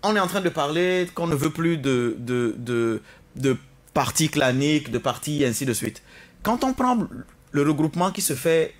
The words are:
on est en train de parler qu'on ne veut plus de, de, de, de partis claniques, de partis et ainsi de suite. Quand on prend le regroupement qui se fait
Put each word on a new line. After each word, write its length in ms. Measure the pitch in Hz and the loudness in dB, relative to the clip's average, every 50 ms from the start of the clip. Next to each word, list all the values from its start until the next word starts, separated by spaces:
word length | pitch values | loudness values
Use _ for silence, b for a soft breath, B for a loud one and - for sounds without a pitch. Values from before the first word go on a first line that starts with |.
on 140 | - 202 214 | 0 2 2
est 40 | 208 | 2
en 80 | 190 175 | 2 0
train 120 | 185 202 | 0 0
de 80 | 190 175 | -2 0
parler 640 | - 160 143 143 151 170 180 180 185 180 180 175 - | 0 0 -2 0 2 2 2 2 2 0 0 -2 -4
qu'on 140 | - 170 170 | -4 -2 0
ne 80 | 156 | 0
veut 140 | 139 135 156 | 0 0 -2
plus 280 | 151 - 165 165 170 160 | -2 0 0 0 0 0
de, 380 | 135 139 131 123 120 117 110 - | 0 2 2 2 2 0 -2 -4
de, 360 | 120 117 123 123 120 117 - - | -4 -4 -2 0 0 0 -2 -4
de, 440 | 123 120 123 117 117 113 113 107 B B B B B - - | -6 -4 -2 0 0 0 0 -2 B B B B B -20 -12
de 220 | - 127 139 131 - - - - - _ - _ | -2 0 0 0 0 -4 -16 -20 -20 _ -4 _
partis 360 | 151 135 123 - - 160 151 | 0 0 0 0 0 0 0
claniques, 640 | - 147 139 131 123 131 139 147 151 151 147 - | 2 2 2 2 2 2 2 2 2 0 0 -2
de 60 | 117 123 | -6 -4
partis 460 | - 135 120 - - 147 151 147 143 | -2 -2 -4 -4 -4 -4 0 0 2
et 20 | |
ainsi 200 | 123 113 - 139 | 0 0 0 -2
de 80 | 131 117 | -2 -2
suite. 280 | - - 110 107 - B B B B B B B B | -2 -2 -6 -8 -8 B B B B B B B B
Quand 220 | - 208 226 240 - | -2 -2 0 0 0
on 100 | 262 262 | -2 0
prend 240 | - 262 254 254 233 202 - - 127 - - - _ - _ | 0 2 2 2 2 0 -4 -6 -14 -16 -16 -20 _ -20 _
le 100 | - 143 143 | 0 0 2
regroupement 480 | 147 156 143 156 160 - 170 175 196 | 2 2 2 0 0 0 0 0 0
qui 100 | 185 - | 0 -2
se 120 | 180 - 156 | -2 -2 -4
fait 400 | 135 - 170 160 165 - - - - | 0 0 2 4 4 2 0 -4 -14